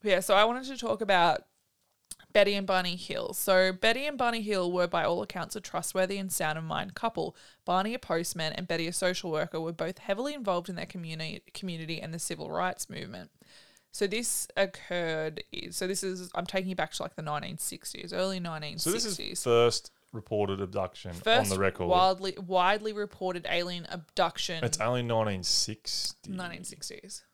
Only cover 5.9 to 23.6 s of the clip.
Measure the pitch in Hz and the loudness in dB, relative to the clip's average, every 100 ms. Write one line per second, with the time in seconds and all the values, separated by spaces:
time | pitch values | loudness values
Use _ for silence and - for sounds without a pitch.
5.9 | 190 185 196 190 170 160 156 160 151 196 | 0 0 0 -4 -2 -2 -2 -4 -4 -4
6.9 | - 226 - - - - _ - 180 196 | -4 -4 -2 -6 -6 -20 _ 0 0 0
7.9 | 247 - 165 170 170 156 - 185 165 165 | -4 -2 -2 -2 -4 -4 -4 -2 -2 -2
8.9 | 175 185 180 185 156 170 160 160 165 165 | 0 0 0 -2 -2 -2 -4 -6 -4 -4
9.9 | 185 - 196 269 294 214 175 175 175 175 | -4 -4 -2 -2 -4 0 -2 -2 -8 -8
10.9 | 185 165 160 160 - _ - 190 165 160 | -8 -8 -6 -6 -8 _ -10 -8 -6 -6
11.9 | 165 - 165 - 160 151 156 180 - - | -6 -6 -6 -6 -6 -4 -2 -2 -2 -8
12.9 | - - 185 - _ _ - - _ _ | -8 -10 -12 -16 _ _ -20 -20 _ _
13.9 | - 196 214 240 - - - 196 - - | -4 -2 0 -2 -2 -4 0 0 0 -6
14.9 | 175 165 160 156 156 - - - 175 185 | -2 -2 -2 -4 -6 -12 -12 -8 -6 -4
15.9 | 190 190 185 180 - 180 190 185 185 160 | -2 -4 -6 -6 -6 -4 -2 -2 -2 -4
16.9 | - - - 160 147 - 160 - - - | -4 -8 -8 -6 -6 -6 -6 -6 -8 -12
17.9 | - - 180 190 190 170 160 151 160 156 | -12 -8 -2 -2 -2 -6 -8 -8 -4 -2
18.9 | 214 233 170 - - - 117 120 113 - | 0 -2 -4 -6 -4 4 6 6 4 -6
19.9 | _ _ 113 - 107 101 98 95 98 92 | _ _ -14 -4 0 0 0 -2 -2 -4
20.9 | - 90 85 214 226 101 95 196 - 180 | -6 -12 -6 2 4 4 2 2 2 2
21.9 | 180 185 185 190 - 185 185 180 208 214 | 6 6 4 -4 -8 -2 2 4 2 0
22.9 | 208 202 - 185 175 165 175 | -6 -8 -6 -6 -4 -2 -2